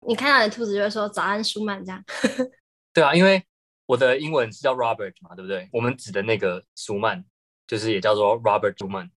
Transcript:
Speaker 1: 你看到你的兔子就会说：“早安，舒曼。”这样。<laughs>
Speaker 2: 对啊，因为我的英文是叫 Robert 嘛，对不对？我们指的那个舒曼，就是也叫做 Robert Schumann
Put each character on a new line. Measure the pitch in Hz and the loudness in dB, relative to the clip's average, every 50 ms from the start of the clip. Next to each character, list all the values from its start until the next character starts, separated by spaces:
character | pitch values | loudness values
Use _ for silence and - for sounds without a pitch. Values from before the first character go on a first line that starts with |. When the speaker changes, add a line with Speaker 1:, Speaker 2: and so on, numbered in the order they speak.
| - | -2
Speaker 1:
你 | - 233 | -4 -4
看 | 214 240 285 | 0 2 4
到 | 285 254 226 | 4 4 4
你 | 208 | 4
的 | 208 | 0
兔 | 240 233 | -4 -6
子 | 214 202 | -4 -2
就 | 202 | -2
会 | 202 208 | -2 -2
说 | 208 220 208 208 | -2 -4 -6 -4
：“早 | 208 - 165 | -4 -4 -2
安， | 185 202 208 220 | -2 -2 -2 -4
舒 | - - 208 214 | -4 -6 -4 -6
曼。” | 208 202 190 185 | -6 -6 -8 -8
这 | 185 185 | -10 -12
样。 | 185 196 | -12 -10
<laughs> | - - - - 247 - - 254 254 _ _ _ _ _ _ _ _ _ | -12 -10 -2 -2 -2 0 0 -6 -6 _ _ _ _ _ _ _ _ _
Speaker 2:
对 | - 156 | 4 4
啊， | 139 147 | 6 6
因 | 170 185 | 6 6
为 | 190 196 190 185 _ _ _ _ _ _ _ _ | 6 6 4 2 _ _ _ _ _ _ _ _
我 | _ 127 | _ 2
的 | 120 131 127 127 | 4 4 4 4
英 | 135 151 151 160 | 2 0 0 0
文 | 143 120 113 | 0 0 0
是 | 104 - - | -4 -4 -2
叫 | 139 131 | -2 0
Robert | 127 120 117 113 101 104 95 92 _ | 0 0 -2 -2 -4 -6 -12 -12 _
嘛， | - 90 90 | -20 -20 -18
对 | 90 95 | -16 -8
不 | 92 | -6
对？ | 98 92 92 98 - | -6 -6 -8 -6 -4
我 | 120 | -2
们 | 113 120 131 | -2 -2 -4
指 | - - 113 | -4 -10 -8
的 | 98 101 98 | -6 -4 -2
那 | 110 113 104 | -2 -2 0
个 | 98 95 87 92 - _ _ | 0 -2 -4 -4 -10 _ _
舒 | - - - 107 101 | -18 -10 -8 -6 -2
曼， | 107 110 101 90 92 _ _ _ _ _ _ _ _ | -2 -2 -2 -4 -10 _ _ _ _ _ _ _ _
就 | _ - | _ -8
是 | 110 104 113 110 | -6 -2 -2 -2
也 | 98 | 0
叫 | 92 107 107 | 2 2 2
做 | 104 104 101 110 117 | 4 4 2 2 2
Robert | 113 110 104 104 104 101 95 | 2 2 2 2 0 -2 -4
Schumann | - 101 95 98 95 90 90 _ | -4 -10 -10 -8 -10 -10 -12 _